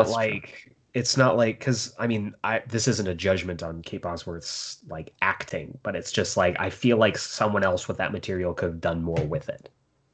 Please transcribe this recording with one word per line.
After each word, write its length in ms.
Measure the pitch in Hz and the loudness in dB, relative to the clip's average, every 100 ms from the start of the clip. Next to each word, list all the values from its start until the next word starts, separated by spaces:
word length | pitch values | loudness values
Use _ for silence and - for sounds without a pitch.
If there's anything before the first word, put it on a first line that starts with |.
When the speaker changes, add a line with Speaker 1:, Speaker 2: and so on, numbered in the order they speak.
| 110 | 8
Speaker 1:
that's 40 | |
true. 60 | 113 | 4
Speaker 2:
like, 600 | 110 101 - - - _ _ | 0 -2 -10 -20 -20 _ _
it's 220 | 123 120 135 | -4 0 4
not 200 | 127 120 | 6 6
like, 220 | 113 - | 4 2
'cause, 320 | 139 117 - - | -2 -2 -4 -4
I 80 | 117 | 0
mean, 280 | 113 104 - | 0 -2 -4
I, 180 | 101 113 120 | -2 -2 -2
this 180 | 117 117 | 0 2
isn't 200 | 104 95 | 0 0
a 60 | |
judgment 480 | 85 95 92 87 85 | 0 2 2 0 -6
on 180 | 82 82 | -6 -8
Kate 200 | - 98 | -10 -8
Bosworth's, 760 | 87 85 - 85 - - - - - | -6 -6 -8 -10 -10 -10 -10 -12 -12
like, 240 | 80 80 - | -12 -12 -2
acting, 540 | 95 - - 85 - - | -2 -2 -4 -8 -8 -10
but 140 | 107 92 | -6 -6
it's 160 | - | -4
just, 240 | - 92 - | -2 0 2
like, 180 | 92 87 | 2 2
I 100 | 95 | -4
feel 260 | - 123 113 | 0 4 6
like 200 | 110 85 | 6 4
someone 460 | - - 107 104 | -4 0 0 2
else 240 | 95 90 - | 2 0 -2
with 80 | 92 | -2
that 140 | 92 | -2
material 420 | 98 - 92 90 | -4 -4 -2 -2
could 140 | - 90 | -2 -2
have 100 | 82 | -2
done 220 | 85 85 | -2 0
more 220 | 85 82 | 0 0
with 240 | 76 80 - | 0 -2 -6
it. 200 | - - _ _ _ _ | -10 -12 _ _ _ _